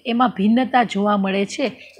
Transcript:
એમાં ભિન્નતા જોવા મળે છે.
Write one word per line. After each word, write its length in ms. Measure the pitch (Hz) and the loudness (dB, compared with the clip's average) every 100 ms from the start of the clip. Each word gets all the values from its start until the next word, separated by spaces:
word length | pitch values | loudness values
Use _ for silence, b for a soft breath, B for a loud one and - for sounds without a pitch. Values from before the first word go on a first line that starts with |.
| - | -4
એમાં 280 | 233 254 - | 0 0 2
ભિન્નતા 460 | 208 233 254 254 | 2 2 2 0
જોવા 340 | 226 196 208 208 | 0 0 0 0
મળે 280 | 196 196 196 | 0 -2 -2
છે. 260 | - 240 - B | -4 -6 -6 B